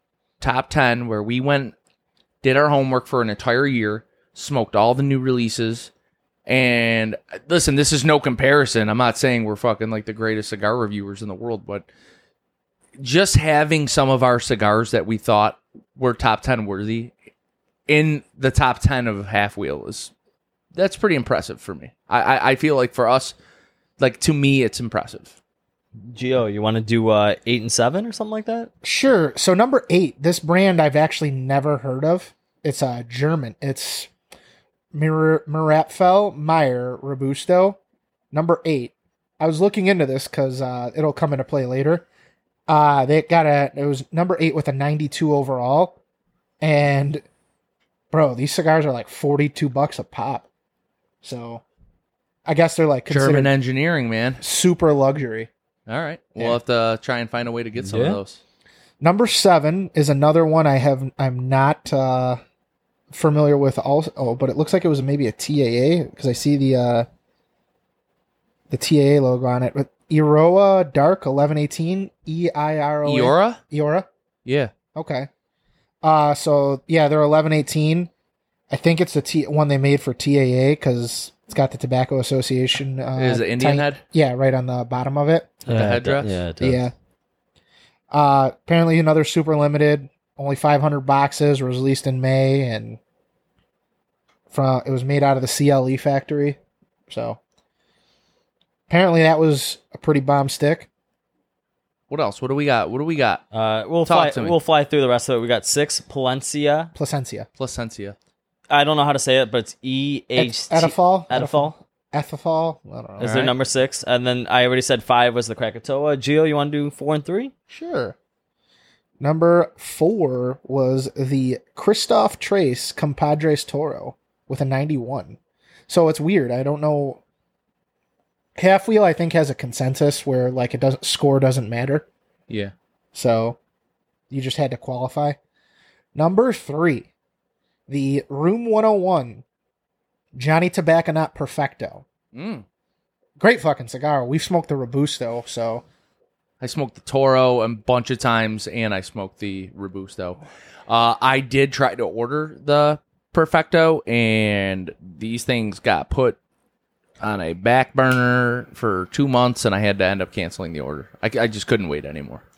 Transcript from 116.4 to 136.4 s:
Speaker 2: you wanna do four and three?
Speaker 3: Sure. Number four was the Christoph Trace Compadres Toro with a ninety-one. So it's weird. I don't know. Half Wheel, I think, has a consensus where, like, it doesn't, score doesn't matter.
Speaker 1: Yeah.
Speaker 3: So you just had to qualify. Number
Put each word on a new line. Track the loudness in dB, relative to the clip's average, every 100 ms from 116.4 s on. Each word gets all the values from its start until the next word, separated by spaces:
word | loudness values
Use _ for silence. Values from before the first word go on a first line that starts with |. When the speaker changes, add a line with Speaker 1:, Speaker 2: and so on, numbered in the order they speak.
| 2
Speaker 2:
you |
wanna | 0 -2
do | -4 -6
four | -6 -4
and | -4
three? | -4 -6 -6 _ _
Speaker 3:
Sure. | -16 -10 -8 -8 -10 _ _ _ _ _ _ _ _ _ -6
Number | -4 2 4 4 2 -4
four | -14 -2 0 0 -2 -2 -4 -6
was | -6 -2 0 0 -4 -6
the | -2 -2 -2 -4 _
Christoph | -4 0 0 2 2 2 -2
Trace | -2 0 0 -2 -8
Compadres | -6 -6 -2 -2 0 0 -2
Toro | -4 -6 -6 -8 -14 -18 _ _ -10
with | -6
a |
ninety-one. | -2 -2 -2 -4 -4 -10 -12 -20 _ _ _ _ -2
So | 2 2
it's | 2
weird. | 0 0 0
I | -2
don't | -4 -2
know. | -2 -2 -4 -8 _ _ _ _ _ _ _ _ _ _ _ _ _ -2
Half | 2 2 4
Wheel, | 4
I | 4
think, | 2 0
has | 0 0
a |
consensus | -4 -10 -4 -4 0 0 0
where, | -2 -2 0
like, | -2 -4
it | 0
doesn't, | -2 -2
score | -4 -2 2 4
doesn't | 2 0 -4
matter. | -6 -4 -4 -6 _ _ _ -10
Speaker 1:
Yeah. | -8 -8 -10 _ _ _
Speaker 3:
So | -4 0 0 0 -6 _ _ _ _ _ _ -12
you | -8
just | -6 -4
had | -4
to | -6
qualify. | -10 -8 -6 -4 -4 -4 _ _ _ _ _ _ _
Number | -2 0 2